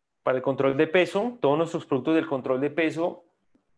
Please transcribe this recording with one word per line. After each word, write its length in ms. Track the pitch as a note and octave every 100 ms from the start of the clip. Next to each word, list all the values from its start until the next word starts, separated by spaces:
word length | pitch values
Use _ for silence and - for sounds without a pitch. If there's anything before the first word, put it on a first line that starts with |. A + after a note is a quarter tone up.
| _ _
Para 140 | C#3 B2+
el 60 |
control 340 | C#3 C3 C3+ C3+
de 80 | D#3
peso, 520 | F#3 E3+ G3 A#3 A#3+
todos 160 | C#3 D3+
nuestros 280 | E3+ E3 -
productos 300 | C3+ B2 D#3+
del 120 | D#3+
control 340 | C3+ B2 B2+
de 80 | C#3+
peso 560 | C#3+ D#3+ D3 F3+ - _ _ _ _ _